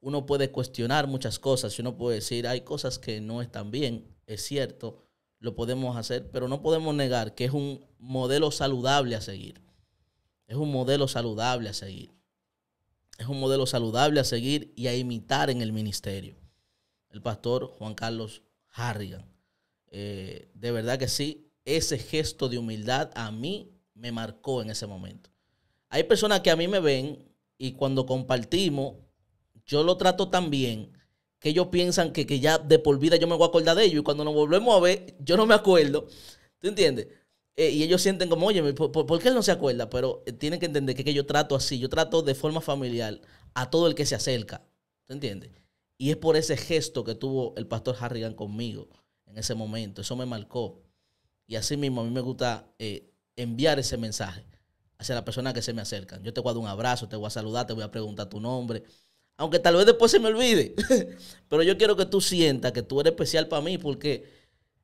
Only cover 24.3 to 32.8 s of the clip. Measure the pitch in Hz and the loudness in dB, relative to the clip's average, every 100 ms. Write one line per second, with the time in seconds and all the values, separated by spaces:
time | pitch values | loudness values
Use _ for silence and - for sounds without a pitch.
24.3 | - - 127 110 104 104 95 92 - _ | -10 -4 -4 -4 -8 -10 -12 -14 -16 _
25.3 | _ _ _ _ _ _ 147 165 202 208 | _ _ _ _ _ _ 0 2 4 4
26.3 | 196 185 160 175 196 156 131 139 - - | 2 4 4 2 2 2 2 -2 -10 -18
27.3 | _ _ - 131 131 135 135 131 131 127 | _ _ -12 -10 -2 0 0 0 -2 0
28.3 | 127 110 175 185 143 135 - - _ _ | -2 0 0 0 0 -4 -8 -20 _ _
29.3 | _ _ _ - 147 165 185 190 185 185 | _ _ _ -2 2 4 4 4 4 2
30.3 | 180 170 139 123 110 - - _ _ _ | 0 0 0 -2 -4 -10 -18 _ _ _
31.3 | _ 156 160 180 175 180 175 165 160 127 | _ 0 2 2 2 2 2 0 -2 -2
32.3 | 139 151 160 147 156 | 2 4 2 6 6